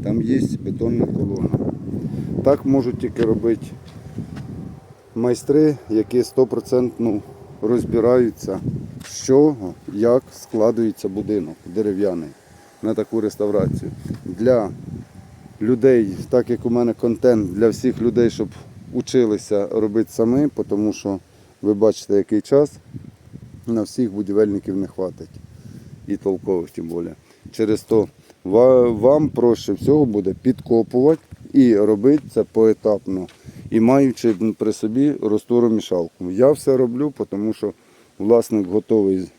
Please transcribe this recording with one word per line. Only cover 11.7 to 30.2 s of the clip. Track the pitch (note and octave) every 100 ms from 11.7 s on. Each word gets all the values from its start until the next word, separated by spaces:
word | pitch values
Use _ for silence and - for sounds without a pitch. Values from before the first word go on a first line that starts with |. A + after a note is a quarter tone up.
| F2+
дерев'яний | G#2 F#2+ G2+ F2 D2+ C#2 _ - - _
на | G#2
таку | G#2+ G#2 A2+
реставрацію. | G#2 - G#2 G#2 - - - - - - -
Для | F2+ A#2 B2 G2 - - - - - - - - -
людей, | G#2+ B2 C3 B2 G2+ F#2 -
так | B2+ A#2+
як | A#2+ A#2+
у |
мене | A#2+ A#2+
контент, | A#2 B2 A2 G#2 G#2+ G2
для | F#2 A2+
всіх | G2+ B2+ A2
людей, | A#2 A2+ A#2
щоб | - G2+ - - - -
училися | B2 A#2+ C3 A#2 G#2 - G#2 G2+
робити | A2 G#2+ G#2+ G#2
самі, | - A2+ B2+ D3 - G#2
тому | G2+ G#2+
що | F#2+ G2+ F#2+ _ _ _ _
ви | G2+
бачите, | G#2 G#2+ - - G2+
який | F#2 G#2
час, | - C#3 D3 - - - - _ - - - - -
на | A2+
всіх | G2+ - A#2+
будівельників | G2 G2 G2+ G#2+ G2+ - G2
не | F#2
хватить. | - F#2 - E2+ - - - - - - - -
І | G2+
толкових | G2 F#2 - F#2 E2+
тим | - E2
більше. | E2+ E2+ E2 _ _ -
Через | - G#2+ G#2+
то | - A2 F#2+ _ _ _
ва-, | F#2 G#2+ B2+ B2+ A#2+
вам | A2 A#2 D3 D3+
проще | A#2+ A#2+ A2 -
всього | G2+ - D3+ C3+
буде | G#2